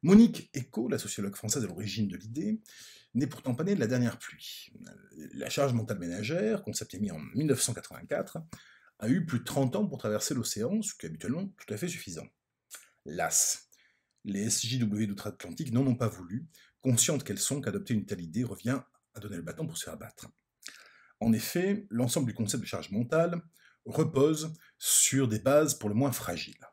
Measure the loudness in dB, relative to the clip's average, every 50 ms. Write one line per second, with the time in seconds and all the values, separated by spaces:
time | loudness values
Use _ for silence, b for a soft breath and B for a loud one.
0 | 8 12 12 12 12 12 8 0 -10 _ _ -6 -6 -4 -4 -4 -2 -2 -2 -2
1 | -2 -6 -6 -4 -4 -6 -6 -6 -4 -2 0 0 0 -2 -4 -6 -6 -6 -2 -2
2 | -2 -2 -2 -8 -10 -8 -6 -4 -2 0 -2 -2 -4 B B B B B B B
3 | B B B -2 -2 -2 -4 -6 -4 -4 -2 -2 0 0 2 2 2 2 2 2
4 | 2 2 0 -2 -12 -16 -16 -14 -14 -14 -14 -14 -16 -18 -20 -20 -20 -20 -20 -20
5 | -20 -20 -20 -16 -16 -14 -10 -8 -6 -4 0 2 2 2 2 0 0 -2 -4 -4
6 | -4 -6 -6 -4 -4 -2 -2 0 0 0 -2 -2 -4 -6 -8 -8 -8 -8 -6 -4
7 | -4 -4 -4 -6 -10 -6 -2 0 2 2 2 2 2 -2 -2 -4 -8 -14 -16 -16
8 | -8 -4 -4 -4 -4 -4 -8 -12 -12 B B B B B B B B B B _
9 | 0 0 2 2 0 0 -2 -4 -4 -2 0 0 0 2 2 0 0 0 -2 -4
10 | -4 -2 -2 0 0 -2 -2 -2 -2 -4 -2 -2 -2 0 0 0 -2 -2 -6 -8
11 | -10 -12 -10 -8 -4 -4 -2 -2 -4 -8 -10 _ -10 -8 -6 -4 -4 -6 -6 -8
12 | -10 -10 -12 -12 -12 -14 _ _ _ _ _ _ _ _ B B B B B B
13 | B -10 -4 -2 -2 0 2 2 2 2 0 -4 -8 _ b b b b b b
14 | b b b b b -6 -4 -2 0 0 0 0 0 -2 0 0 0 0 0 0
15 | -2 -2 -2 -6 -8 -10 -10 _ -12 -12 -8 -8 -6 0 2 2 4 4 2 2
16 | 0 -2 -4 -6 -12 -8 -8 -8 -8 b b b b b b b _ 2 4 4
17 | 4 4 2 0 -2 -6 -4 -4 -2 -2 -2 -2 -2 -2 -4 -4 -2 -2 -2 -2
18 | -2 -4 -8 -8 -8 -6 -4 -4 -2 -4 -6 -6 -2 -2 -2 -2 -4 _ _ _
19 | _ _ _ -14 -12 -10 -10 -8 -8 -10 -8 -8 -8 -8 -6 -8 -8 -10 -10 -12
20 | -14 -16 -16 -18 -20 -20 _ _ _ _ _ _ B B B B B B B B
21 | B B B B 2 4 4 4 2 -2 0 0 2 2 0 0 -2 -6 -2 0
22 | 0 2 2 0 0 0 0 -2 -2 -2 -2 -4 -4 -6 -8 -8 -8 -4 -2 -2
23 | -2 2 2 2 2 2 0 -4 -8 -10 b b b b b b b -6 0 2
24 | 2 2 4 4 4 4 4 2 -2 -8 -8 b b b b b 0 2 4 6
25 | 4 6 4 4 4 4 2 2 2 6 6 6 6 6 0 -2 -2 0 2 2
26 | 2 2 0 -2 -4 -6 -6 -6 -8 -10 -12 _ -20 -20